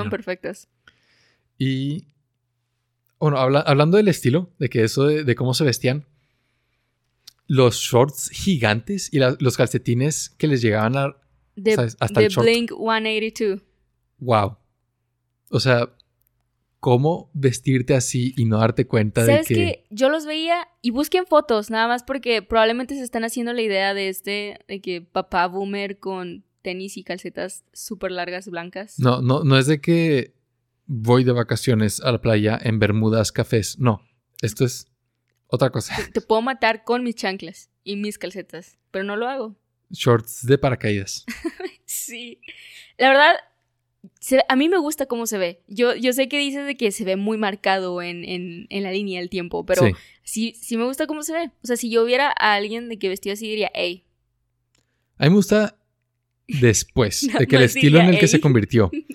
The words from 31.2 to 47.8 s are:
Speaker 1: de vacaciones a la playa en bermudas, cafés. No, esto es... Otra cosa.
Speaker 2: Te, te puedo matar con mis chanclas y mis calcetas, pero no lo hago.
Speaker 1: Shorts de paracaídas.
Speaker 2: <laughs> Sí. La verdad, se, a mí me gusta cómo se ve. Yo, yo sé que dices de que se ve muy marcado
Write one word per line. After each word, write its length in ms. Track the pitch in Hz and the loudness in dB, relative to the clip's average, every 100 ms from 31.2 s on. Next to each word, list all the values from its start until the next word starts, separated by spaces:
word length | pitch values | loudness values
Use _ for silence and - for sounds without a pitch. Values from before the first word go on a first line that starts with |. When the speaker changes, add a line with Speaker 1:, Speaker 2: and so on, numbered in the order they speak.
Speaker 1:
de 80 | 127 | 4
vacaciones 680 | 120 113 113 131 110 107 - | 0 0 -2 2 2 2 0
a 100 | 131 | -2
la 100 | 113 | 0
playa 380 | 117 107 107 113 | 2 2 2 0
en 160 | 117 107 | 2 4
bermudas, 540 | 104 107 110 110 107 | 4 4 2 2 0
cafés. 480 | - - 113 - - | -2 0 0 -2 0
No, 240 | 123 101 _ _ _ - | 0 0 _ _ _ -8
esto 240 | 113 - | -6 -2
es... 240 | 123 - - _ _ _ _ _ - | -2 -2 -16 _ _ _ _ _ -6
Otra 180 | 127 131 | 0 0
cosa. 240 | 117 - | 0 -6
Speaker 2:
Te, 160 | - - | -8 -6
te 100 | - | -6
puedo 200 | - 220 | 0 0
matar 420 | 247 254 226 220 | 0 -2 -2 -2
con 200 | - 247 | -2 -2
mis 120 | 247 | -2
chanclas 540 | 226 202 190 165 - _ _ | -4 -6 -6 -14 -18 _ _
y 120 | 190 | -12
mis 220 | 202 208 202 | -8 -8 -8
calcetas, 580 | 180 190 - 165 - _ _ | -12 -12 -14 -18 -20 _ _
pero 120 | 190 | -8
no 120 | 202 | -6
lo 120 | 208 247 | -4 -6
hago. 280 | 269 220 - _ _ _ | -6 -10 -14 _ _ _
Speaker 1:
Shorts 540 | - 127 117 - - | -4 2 2 0 -10
de 120 | 123 139 | 0 2
paracaídas. 680 | 135 120 107 101 98 - - | 2 -2 -2 -4 -6 -14 -14
Speaker 2:
<laughs> 80 | - - - 370 _ | -12 -12 -12 -16 _
Sí. 540 | - - - 233 240 - - - - - - - | -14 -12 -12 -14 -16 -20 -20 -20 -20 -20 -20 0
La 100 | 262 | 4
verdad, 240 | 277 302 359 _ _ _ _ _ _ - _ | 6 6 4 _ _ _ _ _ _ -20 _
se, 220 | - 262 - | 0 2 4
a 80 | |
mí 140 | 262 320 | 2 2
me 80 | 359 | 0
gusta 300 | 294 - 269 | -2 -6 -6
cómo 180 | 233 | -6
se 140 | 226 202 | -6 -4
ve. 240 | 175 180 _ | -4 -6 _
Yo, 280 | 202 240 | 0 0
yo 180 | - 254 | 2 0
sé 160 | 254 262 | 0 0
que 80 | 285 | 0
dices 300 | 285 277 285 | -2 -4 -8
de 100 | - | -2
que 140 | 220 | -4
se 120 | 196 | -2
ve 120 | 190 | -4
muy 200 | 190 208 220 | -2 -2 -2
marcado 640 | 202 208 196 190 | -4 -2 -2 0